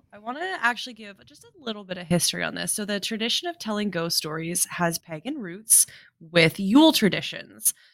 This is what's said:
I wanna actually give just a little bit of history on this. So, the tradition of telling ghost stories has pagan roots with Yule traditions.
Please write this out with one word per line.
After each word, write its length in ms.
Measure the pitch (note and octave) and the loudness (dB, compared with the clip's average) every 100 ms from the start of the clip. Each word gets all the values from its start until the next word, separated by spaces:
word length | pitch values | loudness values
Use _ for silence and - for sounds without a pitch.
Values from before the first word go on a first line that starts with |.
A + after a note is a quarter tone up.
| _ | _
I 60 | G#3 | -16
wanna 380 | G#3+ C#4 F#4 F#4 | -12 -8 -8 -2
actually 320 | A#3 A#3+ B3+ | -2 -2 -8
give 300 | A3 G#3 G3 - | -16 -18 -20 -20
just 180 | D4 | -20
a 80 | A#4 F#4+ | -20 _
little 240 | B3 G#3 | -10 -10
bit 140 | F#3+ F#3 | -10 -10
of 100 | E3 | -2
history 360 | F3 - F3 | 0 2 -2
on 120 | E3 F3 | -4 -4
this. 160 | F3+ | -6
So, 140 | - G3+ | -6 -4
the 140 | G3+ | -4
tradition 500 | G3+ A3 A3+ - F4 | -4 -4 -2 -2 -4
of 80 | E4+ | -8
telling 300 | A3 G#3 G#3 | -6 -4 -2
ghost 260 | F3 E3+ - | -2 -2 -2
stories 480 | D#3 D#3+ E3 F3 - | -4 -6 -4 -2 -4
has 340 | - E3+ E3 | 0 -2 -2
pagan 380 | - D#3 A3+ D4+ | -8 -12 -10 -10
roots 460 | F#3 F#3+ A3 - - - - _ | -10 -12 2 2 2 -4 -20 _
with 400 | E3 E3+ D#3+ - | 0 4 4 4
Yule 340 | G3 C4 D#4+ | 4 8 8
traditions. 800 | - G3+ E3 - - - G#3+ - - _ | 6 2 2 -4 -10 -14 -4 -4 -4 _